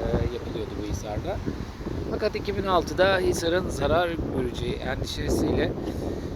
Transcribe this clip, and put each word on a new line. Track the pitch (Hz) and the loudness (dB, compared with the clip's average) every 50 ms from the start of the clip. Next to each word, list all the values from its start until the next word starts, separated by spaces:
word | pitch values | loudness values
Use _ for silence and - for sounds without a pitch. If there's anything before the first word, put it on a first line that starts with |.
| - - 117 117 - - 120 | 2 2 2 2 0 0 -2
yapılıyordu | 117 - - - - 107 - 127 120 | -4 -6 -4 -4 -4 -4 -4 -4 -6
bu | 104 104 | -4 -4
hisarda. | 98 - - 110 104 110 - 165 202 233 - - - - - - - - - - - - - - | -4 -4 -4 -4 -4 -4 -2 -2 -4 -2 -4 -4 -4 -6 -8 -8 -8 -8 -6 -6 -4 -4 -4 -4
Fakat | 220 208 214 208 - | -2 0 0 0 -2
iki | 208 190 202 196 | -2 -2 -2 -2
bin | 202 196 | 0 2
altıda | 196 185 170 151 - 151 156 180 196 190 185 | 4 4 4 2 2 4 4 6 6 6 4
hisarın | 185 180 175 165 170 165 165 185 185 170 | 4 2 2 2 2 2 2 2 2 0
zarar | - 135 143 143 151 170 180 170 165 160 - - 143 | -2 0 2 4 4 4 4 2 0 -2 -2 -2 0
göreceği | 135 127 120 113 - 120 120 - | 0 -2 -2 -2 -2 -2 -2 -2
endişesiyle, | - 120 127 135 - - - - - 147 147 - - - 139 120 135 151 - - - - - - - - - - - - - - | -2 -2 -4 -2 -2 -4 -4 -4 -4 0 0 2 2 2 2 4 2 2 2 0 -2 -4 -4 -4 -4 -4 -4 -4 -4 -6 -6 -6